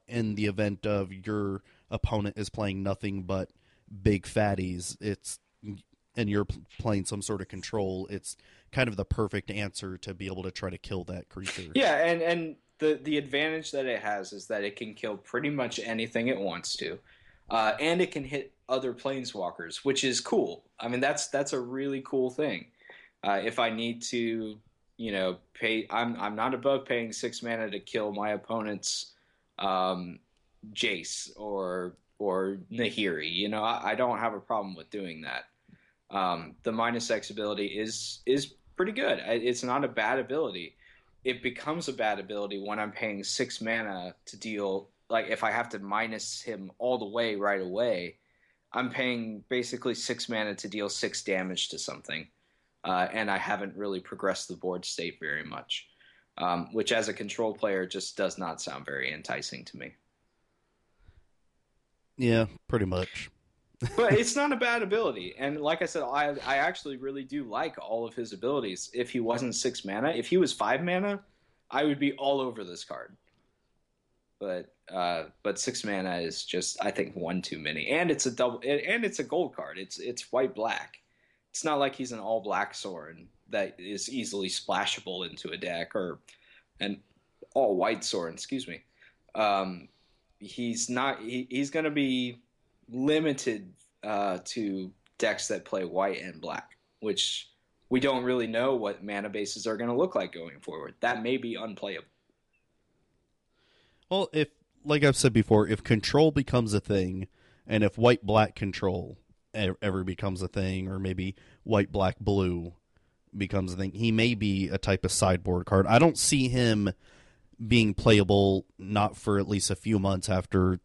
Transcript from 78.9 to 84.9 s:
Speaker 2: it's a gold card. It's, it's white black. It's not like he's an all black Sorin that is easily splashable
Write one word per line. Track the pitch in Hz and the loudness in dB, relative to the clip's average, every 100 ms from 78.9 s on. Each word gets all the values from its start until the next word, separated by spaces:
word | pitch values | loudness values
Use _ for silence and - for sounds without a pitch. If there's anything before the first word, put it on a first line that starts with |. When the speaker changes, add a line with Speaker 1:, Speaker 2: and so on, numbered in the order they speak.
| 233 | 0
Speaker 2:
it's | 208 - | -2 -4
a | |
gold | 135 160 175 - | -2 0 -2 -4
card. | 71 85 | -10 -10
It's, | 95 - | -12 -8
it's | 101 120 - | -8 -8 -2
white | 123 135 | 0 0
black. | - 110 - - - _ _ _ _ _ | 0 -2 -2 -6 -18 _ _ _ _ _
It's | - | -4
not | 156 143 | 0 2
like | 139 135 | 2 0
he's | 123 | -8
an | 117 | -6
all | 101 113 | -2 -2
black | 101 95 101 - | 0 0 0 -4
Sorin | 101 85 76 82 90 _ - | -10 -10 -12 -16 -20 _ -6
that | 107 95 - | -2 -2 -6
is | 92 101 - | -8 -6 -6
easily | 127 107 101 95 | -6 -4 -4 -2
splashable | - - 95 101 | -4 -2 0 0